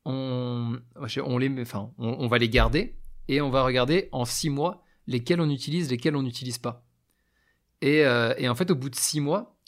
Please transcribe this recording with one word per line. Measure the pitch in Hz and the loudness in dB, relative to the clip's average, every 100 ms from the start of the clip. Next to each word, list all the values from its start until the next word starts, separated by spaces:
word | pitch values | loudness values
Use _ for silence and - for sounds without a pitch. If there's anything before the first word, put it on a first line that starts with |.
on, | - 131 131 127 123 120 117 120 - - 123 135 | -6 -4 -4 -4 -2 -2 -4 -6 -10 -12 -8 -6
on | 131 123 | -2 0
les | 135 | 0
met, | 131 | -2
enfin, | 117 101 110 - | -6 -8 -10 -8
on, | 113 131 | -6 -2
on | 120 | 2
va | 120 | 2
les | 117 | 4
garder, | 120 113 151 233 - - - - | 4 4 2 -2 -8 -14 -10 -2
et | 139 | 0
on | 139 | 2
va | 131 | 2
regarder | 131 127 123 180 - | 2 2 2 2 0
en | 131 | -4
six | 120 - 156 | -4 -2 -2
mois | 139 170 196 _ _ - | 0 -2 -4 _ _ -6
lesquels | 123 123 175 | -4 0 2
on | 156 | 2
utilise, | 135 - 170 147 | 0 -2 -2 -2
lesquels | 120 160 143 | 0 0 0
on | |
n'utilise | 131 120 127 120 | -4 -6 -8 -6
pas. | 123 120 _ _ _ _ _ _ _ _ _ - | -8 -8 _ _ _ _ _ _ _ _ _ -2
Et, | 135 151 | 2 6
euh, | 139 120 113 - | 6 4 2 2
et | 120 | 0
en | |
fait, | 123 185 | 0 0
au | |
bout | 139 135 | 0 -2
de | - | -4
six | - 151 | -2 0
mois, | 143 196 - _ | 0 0 -4 _